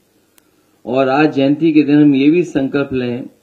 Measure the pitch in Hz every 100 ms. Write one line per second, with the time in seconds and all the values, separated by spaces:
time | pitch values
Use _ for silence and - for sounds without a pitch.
0 | _ _ _ _ _ _ _ _ 110 131
1 | 131 139 151 135 139 147 160 151 135 147
2 | 147 135 143 175 165 143 135 139 139 131
3 | 123 123 143 _